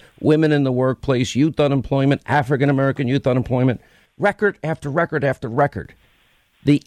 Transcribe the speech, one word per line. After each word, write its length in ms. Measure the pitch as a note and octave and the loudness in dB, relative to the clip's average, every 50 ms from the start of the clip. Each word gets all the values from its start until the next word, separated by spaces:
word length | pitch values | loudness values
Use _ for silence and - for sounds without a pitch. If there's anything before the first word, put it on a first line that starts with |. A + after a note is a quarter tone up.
| - - _ _ | -16 -20 _ _
women 320 | - D3 D#3 D#3 D#3+ D3+ | 0 2 2 2 2 2
in 140 | D3+ C#3+ C#3 | 2 2 0
the 60 | C3 | 0
workplace, 600 | B2+ B2 C3 C3 B2 - - - C3 B2 B2+ - - | 0 0 0 -2 -2 -4 -4 -2 -2 -2 -2 -2 0
youth 260 | A#2+ D3 E3 - - | 0 0 0 2 0
unemployment, 640 | D3 C#3 C#3 C#3 A2+ - C#3 C3+ C3+ C#3 C#3 - - | 0 0 0 -2 -2 -2 -2 0 2 2 0 0 0
African 420 | - C3 D3 C3+ B2 D3+ A#2+ C#3 C#3+ | 0 0 0 2 0 0 0 2 0
American 380 | C#3 C3+ C3+ C3+ C3+ - C#3 | 2 2 0 0 -2 -2 -2
youth 180 | A#2+ C#3 C#3 - | -2 -2 0 0
unemployment, 560 | C3+ B2 C3 A2+ - C3 B2 B2+ C3 A2 - - _ _ _ _ _ _ - | 0 0 0 -2 -2 -2 0 0 0 0 -2 -8 _ _ _ _ _ _ -2
record 400 | E3 G3+ G3 - G#3+ G3+ F#3+ - - | -2 -2 0 0 -2 -2 -2 -4 -6
after 280 | D#3 D#3+ - - C#3+ | -6 -6 -6 -6 -4
record 320 | C3+ E3 E3+ - D#3+ C#3+ C#3+ | -2 -2 -2 -2 -2 -2 -2
after 240 | C3+ C3 - - | -2 -2 -4 -8
record. 480 | A2+ A2+ C#3+ C#3+ C#3+ - F#2+ C2+ - - _ _ _ _ _ _ _ _ _ _ _ _ _ - | -4 0 0 0 0 0 -6 -12 -12 -16 _ _ _ _ _ _ _ _ _ _ _ _ _ 2
The 200 | C#3+ D3 D3 - | 2 2 2 0